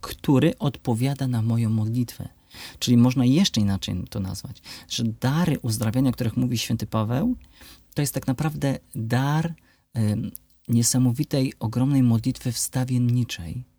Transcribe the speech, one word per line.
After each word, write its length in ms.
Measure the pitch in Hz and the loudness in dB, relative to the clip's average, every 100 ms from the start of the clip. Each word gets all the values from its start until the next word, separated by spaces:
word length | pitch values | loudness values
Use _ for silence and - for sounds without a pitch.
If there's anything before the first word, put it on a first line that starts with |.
który 560 | - - - 135 151 - | -12 -8 2 4 4 0
odpowiada 680 | 170 - - 113 131 139 135 | -4 -4 -4 0 0 -2 -2
na 140 | 120 | 0
moją 280 | 113 113 113 | 0 0 0
modlitwę. 600 | 110 107 117 120 - - _ _ - - - | 0 0 -2 -4 -6 -16 _ _ -18 -18 -8
Czyli 180 | - 120 | 4 6
można 280 | 123 127 123 | 6 4 4
jeszcze 360 | 143 196 - | 4 4 2
inaczej 420 | 101 98 - 92 - | 0 0 -2 -6 -6
to 100 | - | -6
nazwać, 420 | 95 92 - - - - - | -6 -6 -12 -18 -18 -20 -12
że 140 | - | -4
dary 560 | 117 110 123 151 175 139 | -4 -2 -2 0 0 0
uzdrawiania, 480 | 123 107 110 117 135 | -2 -2 -2 0 0
o 40 | |
których 240 | 120 120 117 | 0 -2 0
mówi 200 | 127 120 | -2 -2
święty 300 | - 117 107 | -2 -4 -2
Paweł, 480 | 110 107 123 226 247 - _ - - _ | -2 0 0 0 -4 -8 _ -20 -20 _
to 80 | - | -4
jest 120 | 143 | -2
tak 140 | - - | -2 -2
naprawdę 520 | 262 156 151 143 131 _ 139 | -2 -2 -2 -2 -2 _ -8
dar, 580 | 113 123 139 151 165 160 _ _ _ | -2 0 2 0 -2 -6 _ _ _
em, 380 | 120 107 104 - - _ _ - | 0 0 0 -4 -10 _ _ 0
niesamowitej, 880 | 117 113 127 127 120 151 143 131 - | 2 2 4 2 2 -2 0 -2 -4
ogromnej 440 | 110 117 131 139 | -4 0 2 4
modlitwy 480 | 123 113 120 127 127 | 4 4 2 -4 -4
wstawienniczej 1120 | 117 - 131 127 123 123 123 120 - 82 123 123 | -4 -4 -4 -2 0 2 2 0 -6 -8 -10 -12